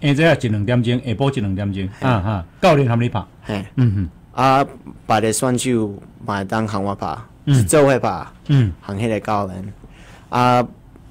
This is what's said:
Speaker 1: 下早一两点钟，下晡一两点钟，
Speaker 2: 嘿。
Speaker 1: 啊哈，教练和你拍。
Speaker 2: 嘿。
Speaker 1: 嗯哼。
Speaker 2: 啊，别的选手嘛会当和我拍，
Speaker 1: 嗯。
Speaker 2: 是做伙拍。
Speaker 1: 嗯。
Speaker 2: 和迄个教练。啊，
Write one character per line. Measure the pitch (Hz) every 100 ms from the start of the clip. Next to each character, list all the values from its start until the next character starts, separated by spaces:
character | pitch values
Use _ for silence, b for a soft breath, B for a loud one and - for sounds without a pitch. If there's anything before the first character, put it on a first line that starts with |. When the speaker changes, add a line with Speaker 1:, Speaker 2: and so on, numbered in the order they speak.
Speaker 1:
下 | 143
早 | 143 160 143 117
一 |
两 | 107
点 | 104 123
钟， | 117 123
下 | 123
晡 | 104 139 135
一 |
两 | 101
点 | 95 101
钟， | 95 95 -
Speaker 2:
嘿。 | 131
Speaker 1:
啊 | 113
哈， | 98 101 80 -
教 | 190
练 | 143 127
和 |
你 | 117 120
拍。 | 107 - -
Speaker 2:
嘿。 | - 101 98
Speaker 1:
嗯 | - 120
哼。 | 98 85 - - -
Speaker 2:
啊， | 131 135 - - - - -
别 | 110
的 | 110
选 | 107 131 123
手 | 127 117 107 101 - -
嘛 | 117 101
会 |
当 | 95 110
和 | 110 104
我 | 101
拍， | 98 90 - - -
Speaker 1:
嗯。 | 147
Speaker 2:
是 | 135
做 | 98 151
伙 | 139 123
拍。 | 113 87 - - -
Speaker 1:
嗯。 | 143 104 80
Speaker 2:
和 | -
迄 | 101 113
个 | 104
教 | 123 104 95
练。 | 90 101 - - B B B -
啊， | 123 123 123 120 - - -